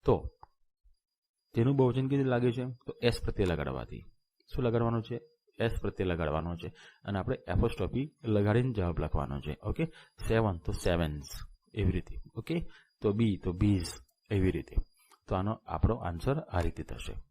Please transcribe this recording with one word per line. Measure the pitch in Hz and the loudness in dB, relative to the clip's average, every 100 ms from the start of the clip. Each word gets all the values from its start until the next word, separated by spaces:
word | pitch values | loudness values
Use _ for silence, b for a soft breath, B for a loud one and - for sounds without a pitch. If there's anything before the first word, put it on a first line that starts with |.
| - | 4
તો | 101 71 _ - _ _ _ _ _ _ _ _ _ _ - | 2 0 _ -20 _ _ _ _ _ _ _ _ _ _ 2
તેનું | 120 139 | 4 6
બહુવચન | 131 123 131 | 4 4 2
કેવી | 139 | 2
રીતે | 131 | 2
લાગે | 123 123 | 2 2
છે? | 117 127 123 - | 0 -6 -8 -12
તો | - | -2
એસ | 120 110 | 0 0
પ્રત્યે | - - 95 | -4 0 0
લગાડવાથી. | 80 71 67 - 62 - _ _ _ _ | 2 -2 -4 -8 -12 -16 _ _ _ _
શું | - | -2
લગાડવાનું | 123 117 117 117 | 0 2 2 0
છે? | 110 117 - _ _ - | -2 -8 -10 _ _ -2
એસ | 113 - | -2 0
પ્રત્યે | 101 - 95 | -4 -2 0
લગાડવાનો | 85 80 76 82 85 | 0 0 0 -2 -6
છે | 85 B B B | -10 B B B
અને | - 98 | -4 -4
આપણે | 92 127 - | -2 -4 -2
એપોસ્ટ્રોફી | 92 117 - 90 120 151 _ | 2 2 0 -2 -2 -4 _
લગાડીને | 120 104 101 107 127 | 0 2 4 4 2
જવાબ | 110 87 82 | 0 0 0
લખવાનો | 90 - 71 71 | -2 -2 -2 -4
છે. | 73 73 | -6 -6
ઓકે, | 101 - 165 B B _ - | -4 -2 -4 B B _ 0
સેવન | 113 110 87 | 2 2 0
તો | - | -4
સેવન્સ | - - 85 80 73 71 - - - _ | -2 0 2 0 -2 -10 -14 -14 -18 _
એવી | - 95 | -2 0
રીતે. | 90 - - - - | 0 -4 -10 -10 -12
ઓકે, | - 165 165 B B _ | -4 -4 -4 B B _
તો | 110 | -2
બી | 101 113 92 | 2 2 2
તો | - | -2
બીઝ | 90 104 98 85 - - _ _ | 2 4 4 0 -10 -20 _ _
એવી | 101 95 | 2 2
રીતે. | 82 - - - _ b _ - | 0 -2 -2 -4 _ b _ -4
તો | 98 | -2
આનો | 98 110 - | 0 -4 -6
આપણો | 80 - 120 | 0 2 2
આન્સર | 87 82 123 147 - | -2 -4 -2 -2 0
આ | 90 | 0
રીતે | 85 - | 0 -2
થશે. | - 57 - - - | -10 -8 -8 -10 -12